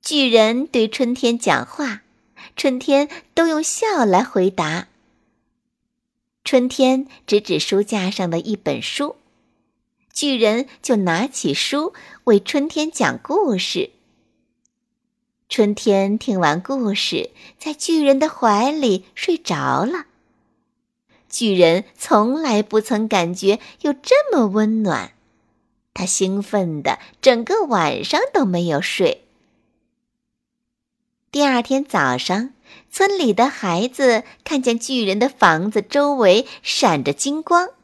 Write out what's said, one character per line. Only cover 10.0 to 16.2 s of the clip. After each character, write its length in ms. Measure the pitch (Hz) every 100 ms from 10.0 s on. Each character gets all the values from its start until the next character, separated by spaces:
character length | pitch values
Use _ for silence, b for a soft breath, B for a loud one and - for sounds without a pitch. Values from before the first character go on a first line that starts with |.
| _
巨 260 | - 294 254
人 300 | 220 226 269 B
就 160 | - 226
拿 280 | 185 165 254
起 280 | - 160
书 400 | 139 - 285 330 B B B -
为 120 | 202
春 300 | - 294 302
天 240 | 320 311
讲 260 | - 175 -
故 380 | - 330 370 190
事。 340 | - 180 - _ _ _ _ _ _ _ _ _ _ _ _ _ _ _ _
春 260 | - 208
天 460 | 208 240 196 196
听 180 | 214